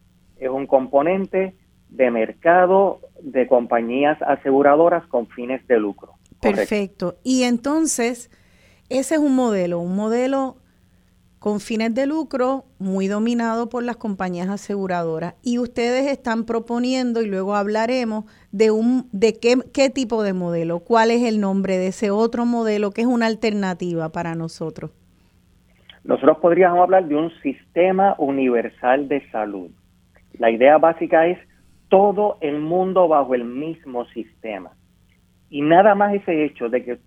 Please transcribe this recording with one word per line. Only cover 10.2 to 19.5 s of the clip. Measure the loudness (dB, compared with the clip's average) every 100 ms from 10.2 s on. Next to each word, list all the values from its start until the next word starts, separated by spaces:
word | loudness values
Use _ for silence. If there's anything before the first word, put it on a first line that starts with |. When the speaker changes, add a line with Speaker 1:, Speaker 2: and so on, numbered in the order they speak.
| 0 -2 -4 -8 _ _ _ _ _ _ _ _
Speaker 2:
con | -6 -4
fines | -4 -4 -2
de | -2 -2
lucro | -2 -4 -2 -2 -2 -8 -10
muy | -6 -2 -2
dominado | -2 -2 0 -2 -2 -4
por | -6
las | -6 -6
compañías | -8 -6 -6 -6 -6
aseguradoras. | -6 -6 -6 -4 -4 -4 -4 -8 -8
Y | -4 -4
ustedes | -4 -4 -2 0 -2
están | -4 -4 -4
proponiendo, | -4 -6 -4 -4 -2 -2 -2 -2
y | -2
luego | -4 -2
hablaremos, | -2 -2 -2 -2 -2 -4 -6 -10 _ _
de | 2 2
un, | 4 2 0 -2
de | 0 0 2
qué, | 2